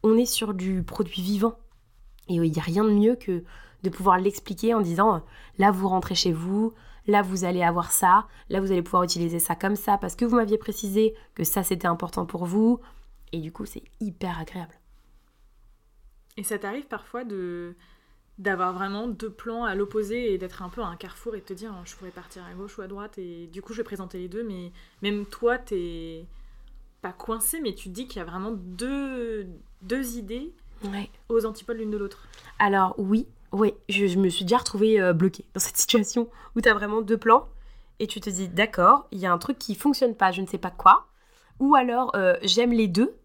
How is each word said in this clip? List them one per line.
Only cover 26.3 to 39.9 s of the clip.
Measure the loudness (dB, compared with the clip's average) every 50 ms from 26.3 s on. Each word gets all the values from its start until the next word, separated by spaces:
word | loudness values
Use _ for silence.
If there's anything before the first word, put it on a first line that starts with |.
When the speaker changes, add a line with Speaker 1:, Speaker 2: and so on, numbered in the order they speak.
| -18 -20 -20 -20 -20 -20 -20 -20 -20 -20 -20 -20 _ _
Speaker 2:
pas | -12 -12
coincé, | -12 -12 -8 -6 -4 -2 -2 -4 -4 -2
mais | -4 -6 -6
tu | -6 -12 -14
te | -12
dis | -12 -12 -10
qu'il | -10 -12
y |
a | -10
vraiment | -10 -8 -8 -6 -6
deux, | -8 -8 -10 -12 -10 -8 -6 -6 -4 -4 -6 -6 -6 -8 -6 -6 -6 -8 -8 -10 -14 -18 -20 -20 -20 _
deux | -8 -6 -4 -4 -4 -6 -8 -10
idées | -10 -8 -10 -10 -10 -12 -14 _ -20 -20 -20 -12 -10
Speaker 1:
Ouais. | -8 -6 -6 -8 -10 -14 -20 _ _
Speaker 2:
aux | 0 0 2
antipodes | 0 -6 -8 -10 -10 -8
l'une | -6 -6 -6
de | -4 -6
l'autre. | -6 -8 -10 -14 -20 -20 -20 -20 -20 -20 0 2
Speaker 1:
Alors | 2 4 6 4 4 2 2 -2
oui, | 0 2 2 2 0 -2 -12 -20 -18 -8
oui, | 0 2 2 2 2 -2 _ -4
je, | 0 2 2 2
je | 4 4
me | 2 2
suis | 2 0 0
déjà | 2 2 2
retrouvée, | 2 0 0 2 4 6 6 6
euh, | 6 4
bloquée | 4 4 4 2 2 -2 -18 -12 -6
dans | -6
cette | -6 -4 -2
situation | -2 0 4 4 2 2 2 0 -2 -2 -2 -6 -20 -20 -6 -4
où | 2
t'as | 4 4 4
vraiment | 4 2 -2 -2 -2
deux | 0 0 0 0
plans | 6 8 8 8 6 2 -16 -18 -20 -20 -20 -20 -20 _ _ _
et | -6 -6
tu | -6 -8
te | -8 -6
dis, « | -6 -6 -6 -4
D'accord, | 0 0 0 0 2 4 8 8 8 8 4 -4
il | -10 -6
y | 0
a | 0 0
un | 0
truc | 0 -6 -6 -6
qui | -6 -10 -8
fonctionne | -2 0 0